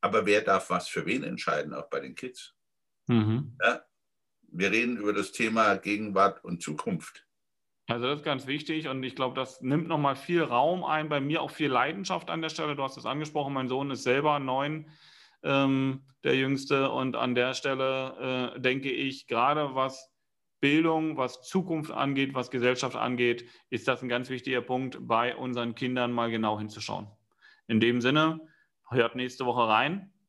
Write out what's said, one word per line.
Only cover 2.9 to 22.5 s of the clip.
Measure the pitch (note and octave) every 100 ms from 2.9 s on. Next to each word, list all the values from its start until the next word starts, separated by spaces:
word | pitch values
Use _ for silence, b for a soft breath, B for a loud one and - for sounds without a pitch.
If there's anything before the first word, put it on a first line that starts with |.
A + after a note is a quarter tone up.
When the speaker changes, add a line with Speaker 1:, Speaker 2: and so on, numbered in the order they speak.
| _ -
Speaker 2:
Mhm. | A#2+ G#2+ A2+ D3 -
Speaker 1:
Ja, | G#2+ B2 - _ _ _ _ _ _
wir | E2 F#2+
reden | G#2+ B2 A#2+
über | G#2
das | G2+ G2
Thema | - A2+ A2+ G#2+ G2
Gegenwart | F#2+ G#2 G#2+ G2 G2 -
und | F2 F2
Zukunft. | - D2+ - - - - _ _ _ _ _ _ -
Speaker 2:
Also | A#2+ B2
das | D3
ist | D3+
ganz | C3+ A#2+
wichtig | C#3 D3 D#3 D#3
und | C3
ich | C3 -
glaube, | C3 B2
das | C3 -
nimmt | C3 D3 E3
nochmal | D#3+ C#3+ C3+
viel | - F3
Raum | D#3+ A#2+ C#3+ F3+
ein, | C3+ D#3 D#3
bei | D3
mir | C#3 D#3+
auch | D3
viel | - D3+
Leidenschaft | B2+ C3 F3+ F#3+ F3+ E3
an | E3
der | D#3+
Stelle. | D3+ D#3 C#3+
Du |
hast | C3+ C3
es | A2
angesprochen, | C#3 D3+ D3+ C#3
mein | C#3 B2+
Sohn | C3 C#3
ist | C3+
selber | - C3 D3+ D3
neun, | C3+ C3 C#3+ D#3 D3+ B B B B B
ähm, | - C#3 C3+ C3+ C3+ C3+ - _
der | C#3 C3+
Jüngste. | C3+ C3+ - C#3 C3+
Und | C3 C3 A#2+
an | B2
der | B2 B2 C3
Stelle, | C#3+ C3+ C3 C3 C3 - C3 B2+ B2 -
äh, |
denke | B2+ C3+ C#3
ich, | A#2+ C3+ C3+ -
gerade | A#2 B2+ D3+ D3
was | C3 C3 C3 - _ _ _ _ _
Bildung, | C#3+ D3+ E3 D#3+ D#3+ C#3+
was | B2+ -
Zukunft | - F#3+ F3+ E3 D3+
angeht, | G#2+ C#3 C#3 C3+ C3+
was | B2